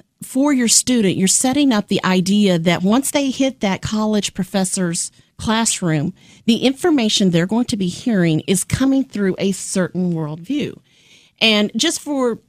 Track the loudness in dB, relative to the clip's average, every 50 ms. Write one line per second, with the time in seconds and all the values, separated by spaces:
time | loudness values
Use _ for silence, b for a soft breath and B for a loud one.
0 | -20 _ _ -20 -12 -6 -2 0 2 2 2 2 2 2 2 2 2 2 2 2
1 | 2 2 2 2 2 2 2 0 0 0 2 2 2 2 2 0 0 -2 -2 -2
2 | 0 0 0 2 2 2 2 4 4 4 2 2 2 0 0 2 2 2 2 0
3 | 0 0 -2 -2 -2 -2 0 0 -2 -2 -2 -2 -4 -4 -2 -4 -6 -6 -4 -2
4 | 0 0 0 0 -2 -4 -4 -6 -6 -4 -2 -2 -2 -2 -2 -2 -2 -2 -2 -4
5 | -6 -8 b b b b b -8 -4 -2 0 0 0 -2 -2 -2 0 0 0 0
6 | -2 -4 b b b b b b b 2 2 4 2 0 0 0 0 2 2 2
7 | 2 0 2 2 2 2 2 2 2 0 0 -2 -2 -2 -2 -4 -4 -4 -6 -4
8 | -2 0 2 2 2 2 2 0 0 0 -2 -2 -2 -2 -2 0 2 2 2 0
9 | 0 -2 -4 -2 -2 -2 -2 -2 -2 -4 -4 -4 -6 -6 -2 -2 -2 -2 -2 -2
10 | -2 -2 -2 -4 -4 -6 -8 -10 -8 -6 -4 -4 -4 -6 -8 -12 b b b b
11 | b b b b b b b 0 2 2 4 2 2 0 -2 -2 -2 -2 -2 -4
12 | -6 -4 -2 -2 0 -2 -2 -4 -10